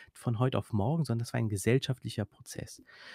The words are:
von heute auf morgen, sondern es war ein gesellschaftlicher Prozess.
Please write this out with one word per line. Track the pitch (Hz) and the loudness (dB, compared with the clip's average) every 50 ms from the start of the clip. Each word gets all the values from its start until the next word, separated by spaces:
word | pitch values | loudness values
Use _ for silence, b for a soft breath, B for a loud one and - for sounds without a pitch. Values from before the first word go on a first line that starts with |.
| B B | B B
von | B - - 120 117 107 | B -6 -2 -2 0 2
heute | 127 131 - 104 | 2 2 2 0
auf | - - - | -2 0 0
morgen, | 104 95 120 160 165 151 | 2 2 2 2 2 0
sondern | 120 117 117 117 | 0 0 -2 -2
es | - | -2
war | - 123 | -2 0
ein | 117 107 | 0 0
gesellschaftlicher | 107 95 - 113 120 131 - - 127 - - 113 - - 104 | 0 0 2 4 4 4 4 0 -4 -4 -6 -8 -4 -4 -4
Prozess. | - _ - - - - - - - - - - B B B B B | -4 _ -14 -18 -14 -10 -10 -10 -10 -12 -18 -20 B B B B B